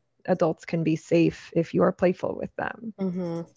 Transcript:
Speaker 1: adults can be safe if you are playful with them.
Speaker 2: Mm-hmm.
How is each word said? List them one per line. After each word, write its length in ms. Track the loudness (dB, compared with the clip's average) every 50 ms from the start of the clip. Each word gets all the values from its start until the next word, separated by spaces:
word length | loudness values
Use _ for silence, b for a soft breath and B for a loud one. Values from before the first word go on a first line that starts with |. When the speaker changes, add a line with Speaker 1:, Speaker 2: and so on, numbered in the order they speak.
| _ _ _ _ _
Speaker 1:
adults 380 | -2 0 2 2 0 0 -2 -6
can 200 | -6 -4 -2 0
be 100 | 0 0
safe 560 | 0 0 0 2 4 4 4 2 -2 -12 -4 -2
if 200 | -2 -2 0 2
you 100 | 2 2
are 80 | 2
playful 420 | 2 2 2 2 2 0 -4 -6 -6 -6
with 120 | -10 -10 -8
them. 380 | -6 -6 -6 -8 -10 -12 -14 -8 -6
Speaker 2:
Mm-hmm. 420 | -6 -4 -4 -4 -4 -4 -6 -6 -8 -10 _